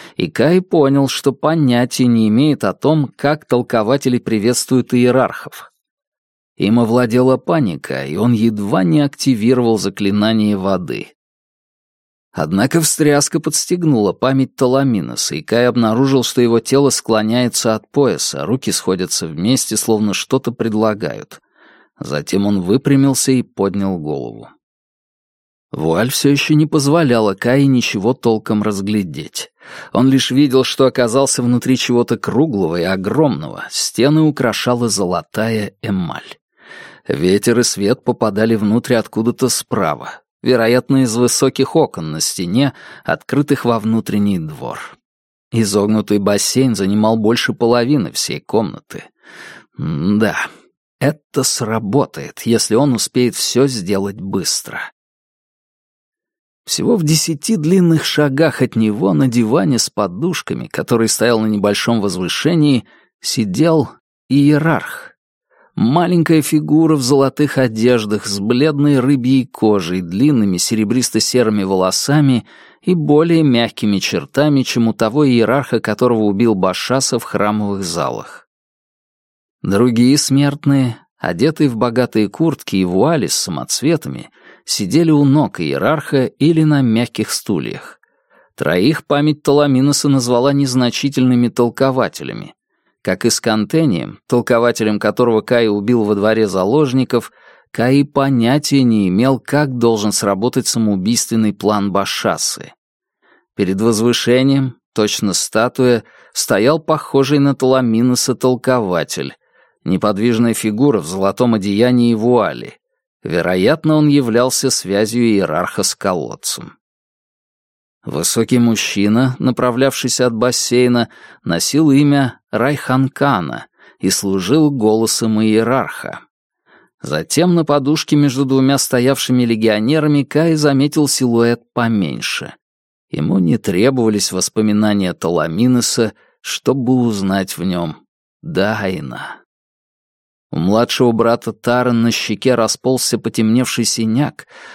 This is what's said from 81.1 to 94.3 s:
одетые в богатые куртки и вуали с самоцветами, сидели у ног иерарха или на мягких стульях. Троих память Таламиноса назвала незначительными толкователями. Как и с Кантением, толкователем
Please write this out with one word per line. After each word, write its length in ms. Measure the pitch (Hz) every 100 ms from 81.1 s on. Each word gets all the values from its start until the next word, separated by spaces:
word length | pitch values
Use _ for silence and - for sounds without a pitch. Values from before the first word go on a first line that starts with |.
| _
одетые 520 | - 87 147 156 147
в 60 | 113
богатые 540 | 120 117 123 110 101
куртки 460 | - 165 - - 95
и 100 | 92
вуали 420 | 92 139 165 90
с 80 | -
самоцветами, 920 | - 76 - - 139 165 - 65 - _ - - -
сидели 440 | - 95 135 165
у 160 | 147 139
ног 340 | 147 110 -
иерарха 640 | 78 69 104 151 - 139 123
или 380 | - 143 160
на 180 | 156 143
мягких 500 | 123 110 120 - 110
стульях. 680 | - - 90 57 - - - _ _ _ _ _ -
Троих 500 | 76 87 117 156 -
память 360 | 143 151 147
Таламиноса 640 | - 143 147 131 139 143 147
назвала 460 | 135 120 120 135
незначительными 920 | 143 135 127 120 - 143 135 127 123 120
толкователями. 1080 | - 120 - 135 131 98 - 67 55 - _ _ _ _ _
Как 240 | - 92 117
и 40 |
с 120 | -
Кантением, 800 | 113 107 101 - 151 85 52 -
толкователем 680 | -